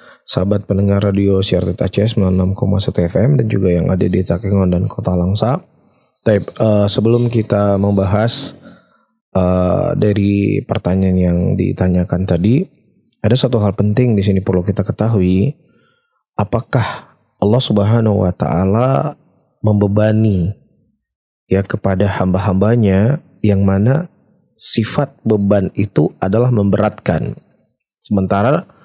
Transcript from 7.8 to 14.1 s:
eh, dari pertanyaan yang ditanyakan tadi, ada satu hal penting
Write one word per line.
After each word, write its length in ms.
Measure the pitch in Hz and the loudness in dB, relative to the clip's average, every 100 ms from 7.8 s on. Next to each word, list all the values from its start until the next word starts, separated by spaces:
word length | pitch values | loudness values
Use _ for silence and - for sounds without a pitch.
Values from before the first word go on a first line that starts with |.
| 101 101 92 104 117 - - - - - _ _ _ _ _ | 0 0 0 0 0 -4 -12 -14 -20 -20 _ _ _ _ _
eh, 640 | 92 90 92 90 95 87 95 | -2 0 2 0 0 -2 0
dari 640 | 104 101 101 101 104 101 - | 0 0 0 0 0 -2 -4
pertanyaan 480 | 95 - 95 95 92 | -4 -2 0 0 2
yang 220 | 90 87 92 98 | 0 0 0 -2
ditanyakan 720 | 95 95 92 90 87 90 95 | -2 -2 0 0 -2 -2 -2
tadi, 400 | 85 101 135 190 _ _ _ _ _ | 0 2 0 -2 _ _ _ _ _
ada 120 | 117 135 | 0 2
satu 160 | 123 120 | 0 0
hal 80 | 104 | 0
penting 480 | 95 104 104 123 | 0 -2 0 0